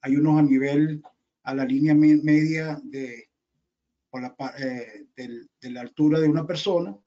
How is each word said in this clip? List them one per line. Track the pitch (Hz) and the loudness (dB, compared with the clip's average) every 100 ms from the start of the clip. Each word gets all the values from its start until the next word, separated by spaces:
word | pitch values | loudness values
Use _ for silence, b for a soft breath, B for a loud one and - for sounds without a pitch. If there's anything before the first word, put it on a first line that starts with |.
Hay | 135 139 | 0 0
unos | 151 156 | 4 4
a | |
nivel, | 151 131 139 143 156 151 - _ _ _ | 4 2 2 0 0 -2 -12 _ _ _
a | 127 | -8
la | 135 | -6
línea | 131 135 151 | -2 0 2
me-, | 151 151 151 | 4 6 4
media | 151 151 156 160 156 147 | 4 2 2 -2 -6 -10
de, | 143 135 131 117 110 _ _ _ _ _ _ _ _ | -12 -12 -12 -14 -20 _ _ _ _ _ _ _ _
por | 127 | -14
la | 127 | -14
pa-, | _ 135 139 | _ -12 -8
eh, | 135 123 117 - 294 | -8 -8 -12 -18 -20
del, | - 123 117 - _ | -18 -14 -14 -18 _
de | 127 | -16
la | 123 | -14
altura | 120 - 151 156 | -14 0 2 4
de | 156 | 2
una | 156 156 | 2 -2
persona | 170 - 175 180 202 | -6 -2 -2 -2 -10